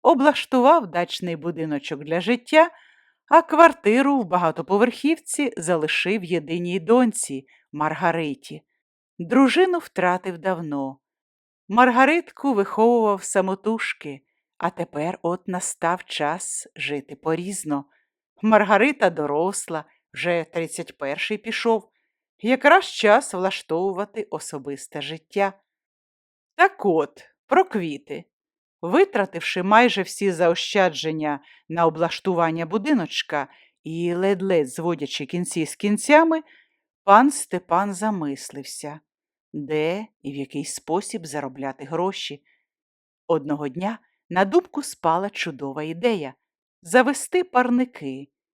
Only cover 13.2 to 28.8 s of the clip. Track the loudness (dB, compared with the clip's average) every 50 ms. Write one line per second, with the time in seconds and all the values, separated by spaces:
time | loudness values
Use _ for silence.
13.2 | -6 -2 0 0 0 0 -4 -4 -4 -4 -4 -2 -4 -8 -8 _ -12 -16 -16 -16
14.2 | _ _ _ _ _ _ _ _ -6 -6 -4 -6 -10 -8 -6 -6 -6 -6 -6 -4
15.2 | -4 -4 -4 -4 _ -8 -8 -8 -8 -10 -8 _ -2 -2 -2 -4 -6 -10 -6 -4
16.2 | -4 -4 -4 -6 -8 -10 -10 -10 -12 -14 _ -12 -8 -8 -8 -8 -10 -12 -20 _
17.2 | _ -4 -4 -4 -6 -8 -10 -10 -6 -6 -6 -6 -8 _ _ _ _ _ _ _
18.2 | _ _ _ _ 0 4 4 4 4 4 4 4 4 2 2 _ 0 0 0 0
19.2 | -4 -2 -2 -2 -2 -2 -4 -6 -10 -8 -10 -10 -10 _ _ _ _ _ -14 -6
20.2 | -4 -2 -2 -2 -4 _ -8 -8 -8 -8 -10 -12 -12 -14 -14 _ -8 -8 -6 -6
21.2 | -6 -6 -6 -8 _ -8 -8 -4 0 0 0 0 -4 _ _ _ _ _ _ _
22.2 | _ _ _ _ 0 0 0 4 6 6 6 6 4 0 -6 0 4 6 6 4
23.2 | 4 -2 -6 -4 -2 -2 -4 -6 -6 -4 -4 -2 -2 -2 -4 -4 -8 -8 -8 -12
24.2 | -10 _ -10 -10 -10 -10 -12 -12 -10 -10 -12 -12 -14 -12 -12 -10 -10 -10 -12 -14
25.2 | _ _ -2 -2 -2 -2 -2 _ _ _ _ _ _ _ _ _ _ _ _ _
26.2 | _ _ _ _ _ _ _ 2 2 2 2 0 0 0 2 2 0 -2 _ -20
27.2 | -20 _ _ _ _ _ 2 2 2 2 -2 -6 -4 -4 -8 -10 _ -14 -14 -14
28.2 | -14 _ _ _ _ _ _ _ _ _ _ _